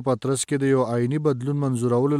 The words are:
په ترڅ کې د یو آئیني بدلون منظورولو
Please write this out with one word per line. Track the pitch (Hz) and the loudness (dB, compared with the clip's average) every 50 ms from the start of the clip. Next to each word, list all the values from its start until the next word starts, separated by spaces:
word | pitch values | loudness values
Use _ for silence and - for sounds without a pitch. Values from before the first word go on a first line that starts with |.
| 127 | 2
په | 135 123 107 - | 0 -2 -2 -2
ترڅ | 131 135 127 - - | -2 -2 -2 -2 -4
کې | 143 135 | -2 0
د | 139 135 135 | 2 2 2
یو | 131 123 113 | 2 2 0
آئیني | 120 120 123 123 143 156 151 | 0 0 0 0 0 0 0
بدلون | 151 131 120 123 143 143 143 143 | 0 -2 -2 -2 -4 -2 -2 0
منظورولو | 135 127 113 120 123 120 123 135 143 147 | 0 0 0 0 2 2 2 2 2 2